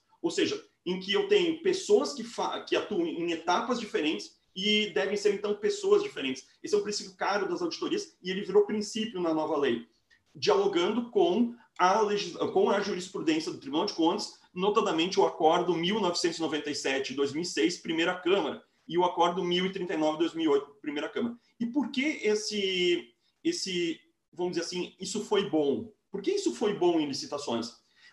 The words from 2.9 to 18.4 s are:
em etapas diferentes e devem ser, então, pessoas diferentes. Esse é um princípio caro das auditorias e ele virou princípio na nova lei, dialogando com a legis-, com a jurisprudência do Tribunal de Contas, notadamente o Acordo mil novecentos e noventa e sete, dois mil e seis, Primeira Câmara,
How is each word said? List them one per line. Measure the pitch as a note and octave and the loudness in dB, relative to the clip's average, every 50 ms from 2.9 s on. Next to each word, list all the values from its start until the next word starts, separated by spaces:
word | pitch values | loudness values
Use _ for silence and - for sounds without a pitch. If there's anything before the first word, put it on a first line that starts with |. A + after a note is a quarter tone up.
| G#3 F3+ E3+ | -2 -2 -2
em | E3 C3+ E3 E3+ E3+ | -2 -2 -4 -4 -4
etapas | E3 - - F3 F3+ A#3 A#3+ B3+ B3 - | -4 -4 0 0 2 2 2 0 -4 -4
diferentes | - - - E3 D#3 D#3 F3+ G#3 - - _ _ _ _ - | -4 -4 -4 -2 0 0 -2 -2 -6 -12 _ _ _ _ -10
e | F#3 F#3+ G#3 G#3+ G#3+ G#3+ | -4 0 2 4 4 2
devem | G3+ D#3+ G3 - - G#3 | 2 0 0 0 0 0
ser, | G3+ - G#3 G3 | 2 2 2 2
então, | G3 - G#3 G#3 | 2 0 -2 -2
pessoas | - - G3+ G3+ - - G3 G#3 G3+ - | 0 0 -2 -2 0 4 4 4 4 4
diferentes. | - - - C#3 C3 B2+ - - _ _ _ | 0 -6 -4 -4 -4 -4 -6 -10 _ _ _
Esse | - D#3+ G#3 | -6 0 0
é | |
um | G#3 G3+ | 0 0
princípio | G3+ G3+ - G3+ - - | 0 -6 -6 -8 -10 -8
caro | - F3+ F3 G3 G#3 F#3 | -4 -2 0 0 0 0
das | E3+ F3 D#3 | -2 -2 -2
auditorias | F3 E3 - - F3+ D3+ D#3 C#3 - - _ _ | -4 -4 -4 -4 -4 -2 -2 -4 -6 -8 _ _
e | E3+ F#3 | -6 -6
ele | F#3 G3 | -4 -4
virou | - E3 G3+ G#3 G3+ | -2 2 4 4 4
princípio | - G#3 G#3+ G#3 - - A3 G#3+ A3+ F#3 F3+ | 4 0 -4 -4 -4 -4 -4 -4 -4 -4 -4
na | E3+ E3 D#3 | -2 0 0
nova | D#3 D#3 - D#3 | 0 0 0 0
lei, | D3 C#3 B2 A#2 A2+ - _ _ _ _ _ _ _ _ _ - | 0 2 0 0 -2 -4 _ _ _ _ _ _ _ _ _ -12
dialogando | D#3 B2 F#3+ F#3+ F#3+ G3+ G3 - E3+ F3 G3+ A3+ B3 A#3+ - | -4 0 2 4 4 4 2 2 2 0 2 0 -2 -2 0
com | - G3+ F3 E3+ F3+ A3+ A#3+ A#3 - - - _ _ | 2 4 4 4 4 2 2 0 -2 -10 -20 _ _
a | - F3+ F#3 G3 A3 | 2 4 4 4 4
legis-, | G#3+ G3+ G#3 G3+ F3 F3 D3+ - D#3 C#3 | 2 2 0 -2 -4 -4 -4 -4 -2 0
com | - F#3+ G3+ A#3+ | 2 4 4 4
a | G3+ G3+ | 2 2
jurisprudência | - G#3 F3+ F3+ F3+ - - - D3 D#3 D#3 D#3+ D#3 F3+ | 0 -2 -4 -6 -6 -8 -8 -4 -2 0 0 0 -2 -6
do | D#3 B2 | -8 -10
Tribunal | C3 C#3 C#3 D#3 G3+ | -10 -4 -2 -2 -2
de | G3+ - | -2 0
Contas, | - D#3+ E3 G3 G#3+ - - - - _ _ - | 2 2 2 2 0 -4 -8 -12 -18 _ _ -6
notadamente | F3+ F#3 G#3 G3+ A3 G#3 G3 E3 D#3+ E3 F3+ - G3 | -2 0 2 4 4 2 2 2 0 0 0 2 2
o | F3 | 2
Acordo | D#3+ - - E3 D#3 E3+ F3+ E3+ F3 E3+ | 2 2 4 4 4 4 4 2 2 0
mil | D#3+ E3+ F3+ G#3+ A3+ | 0 0 0 0 0
novecentos | G3 F3 E3+ - - E3+ E3 | 0 0 0 0 0 -2 0
e | - | 0
noventa | D#3+ D3 D#3 D3 D3 D3+ | -4 -2 -2 -4 -4 -4
e | C#3 | -6
sete, | - - C#3+ C3+ C#3 C3+ - C#3 | -4 -2 -2 -2 -2 -2 -4 -2
dois | C3+ C#3 C#3 | 0 0 0
mil | C3+ D#3 F3 | 0 -4 -6
e | |
seis, | F3 - - D3+ F3 F3 | -4 0 0 0 0 0
Primeira | - - E3+ D#3+ D#3+ E3 - - - | -2 -6 -4 -2 0 0 0 -2 -2
Câmara, | - E3+ G3 G3 | 2 2 2 2